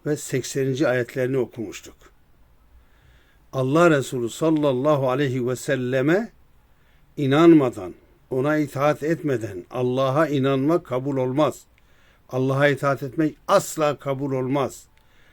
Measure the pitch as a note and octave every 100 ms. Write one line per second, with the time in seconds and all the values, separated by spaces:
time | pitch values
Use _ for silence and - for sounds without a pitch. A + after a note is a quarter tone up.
0 | D3 D3 - C3+ A#2 C#3+ C3+ C3 D3 B2+
1 | A#2+ C3+ B2+ C3+ A#2 - G2+ E2 - -
2 | - _ _ _ _ _ _ - _ _
3 | _ _ _ _ _ C3+ C3 D3+ F3 D3
4 | B2 C3 A#2 - D#3+ D#3 D3 B2+ C#3+ D3
5 | C3 B2+ C#3+ B2+ A#2+ B2+ - C3+ B2 C3
6 | C3+ F3+ A3+ - _ _ _ _ _ _
7 | _ - C#3 C#3 E3+ D#3+ B2+ A2 F2+ -
8 | _ _ - C3 C3 D3+ C#3+ C3+ C#3+ C#3+
9 | D3 D#3+ D3+ B2 A2 F#2+ - B2 B2+ B2+
10 | C3+ C3+ D#3+ C#3+ C3+ C#3 C#3 F3 - B2+
11 | C3+ C3+ B2+ C3 D3 - - _ _ _
12 | _ _ - B2+ C3 C3 D3 C#3 C#3+ C3+
13 | C#3 D#3 D#3 - - G3 - - D3+ C3+
14 | C#3+ C3+ C#3 C3 C3 C#3+ B2+ - - _
15 | _ _ -